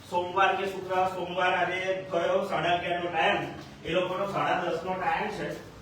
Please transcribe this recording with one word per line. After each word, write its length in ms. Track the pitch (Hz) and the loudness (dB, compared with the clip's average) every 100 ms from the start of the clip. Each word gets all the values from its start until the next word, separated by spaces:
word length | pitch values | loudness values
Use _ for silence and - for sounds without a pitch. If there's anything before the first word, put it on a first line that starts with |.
| - | -2
સોમવાર 460 | 180 180 190 190 185 | -2 0 4 4 4
કે 100 | 196 | -2
શુક્રવાર. 440 | 185 185 185 185 | -4 0 2 2
સોમવાર 440 | 180 175 180 185 | 0 -4 2 2
આજે 520 | 185 175 185 180 185 - | 4 2 0 -2 -2 -2
થયો, 360 | 170 185 190 202 | 0 2 2 2
સાડા 200 | - 170 | 0 2
અગિયારનો 400 | 175 175 175 175 | 0 0 -2 0
ટાઈમ, 360 | 165 175 - 143 - - - - | 2 2 2 -2 -8 -14 -12 -2
એ 60 | |
લોકોનો 400 | 175 180 185 202 | 0 0 -2 -2
સાડા 320 | 202 - - | 0 2 2
દસનો 300 | - 165 185 | 0 -2 -2
ટાઈમ 360 | 185 180 - 214 | -2 0 0 -2
છે. 440 | 156 - - - - | -4 -6 -6 -10 -18